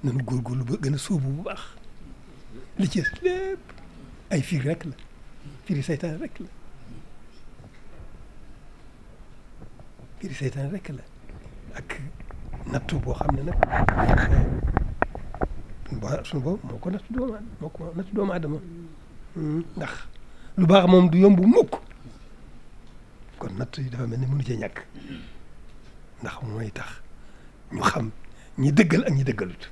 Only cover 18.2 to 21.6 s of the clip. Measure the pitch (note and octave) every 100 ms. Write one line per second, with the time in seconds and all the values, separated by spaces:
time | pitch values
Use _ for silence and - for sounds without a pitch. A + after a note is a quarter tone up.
18.2 | G3 F3 D#3 D3+ - E3+ E3 - - -
19.2 | - F3 D#3 D#3 E3 - D3+ - - -
20.2 | - - - - E3+ F#3+ F3+ F#3 F3+ E3+
21.2 | G3 F#3 F#3+ F#4